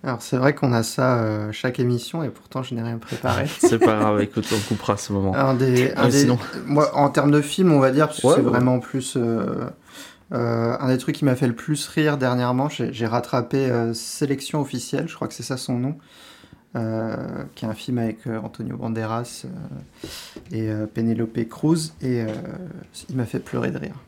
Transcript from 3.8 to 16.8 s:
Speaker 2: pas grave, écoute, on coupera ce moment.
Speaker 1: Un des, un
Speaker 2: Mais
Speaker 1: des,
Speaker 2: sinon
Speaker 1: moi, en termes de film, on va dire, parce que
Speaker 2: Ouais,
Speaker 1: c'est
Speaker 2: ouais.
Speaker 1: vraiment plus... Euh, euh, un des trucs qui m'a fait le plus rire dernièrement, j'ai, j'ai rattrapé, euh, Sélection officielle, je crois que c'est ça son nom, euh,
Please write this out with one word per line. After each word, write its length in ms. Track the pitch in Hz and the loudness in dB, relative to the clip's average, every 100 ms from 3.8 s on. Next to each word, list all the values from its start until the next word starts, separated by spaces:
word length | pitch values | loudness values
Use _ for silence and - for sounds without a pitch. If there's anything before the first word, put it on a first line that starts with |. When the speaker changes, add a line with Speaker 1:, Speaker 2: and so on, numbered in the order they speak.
Speaker 2:
pas 180 | - 107 | 6 6
grave, 240 | 107 104 | 4 4
écoute, 240 | 104 - 104 113 | 2 -2 -2 -2
on 40 | 101 | 0
coupera 300 | 107 - 101 | -4 0 -2
ce 140 | - | 0
moment. 220 | 101 98 104 | 0 0 2
Speaker 1:
Un 200 | 135 131 | 2 4
des, 360 | 131 123 127 | 4 4 2
un 100 | - 139 | 4 4
Speaker 2:
Mais 60 | |
Speaker 1:
des, 80 | 135 | 6
Speaker 2:
sinon 180 | 143 123 - - 127 | 4 4 -2 -10 0
Speaker 1:
moi, 280 | 143 147 - | 2 4 4
en 140 | 143 | 2
termes 220 | 139 143 | 4 4
de 100 | 147 | 4
film, 300 | 143 - 185 | 2 2 6
on 80 | 147 | 8
va 100 | 131 | 6
dire, 160 | 131 151 | 6 2
parce 140 | - | 4
que 60 | 127 | 4
Speaker 2:
Ouais, 60 | 156 | 6
Speaker 1:
c'est 60 | |
Speaker 2:
ouais. 60 | 120 | 6
Speaker 1:
vraiment 280 | 117 127 127 | 4 4 2
plus... 360 | - 135 127 135 | 0 -6 -4 -2
Euh, 480 | 117 113 - - 117 - _ - - - _ | 0 0 -2 -4 -6 -10 _ -20 -20 -20 _
euh, 420 | 123 120 117 117 120 | -2 0 0 0 0
un 80 | 135 | 0
des 100 | 131 | 0
trucs 160 | 131 - | 0 0
qui 100 | 143 | 2
m'a 100 | 127 | 2
fait 120 | 135 | 2
le 80 | 117 | 0
plus 320 | - 151 - | -2 -4 -2
rire 300 | - 151 143 | 0 2 2
dernièrement, 500 | 131 123 123 127 143 | 2 2 2 0 -2
j'ai, 240 | - 117 | -2 -6
j'ai 140 | - 113 | -2 0
rattrapé, 500 | 120 - 131 117 139 | 0 0 -2 0 0
euh, 380 | 135 117 117 113 | 2 2 0 -2
Sélection 640 | - - 147 135 - 156 | -8 -4 -2 -2 -2 -4
officielle, 460 | 135 127 - 139 160 | -2 -4 -4 -4 -4
je 80 | - | -6
crois 120 | 117 | -8
que 60 | |
c'est 80 | - | -8
ça 160 | 123 131 | -8 -6
son 220 | - 123 | -4 -2
nom, 180 | 127 156 - - - - - - _ | -2 -4 -12 -20 -20 -20 -20 -20 _
euh, 400 | 120 | -6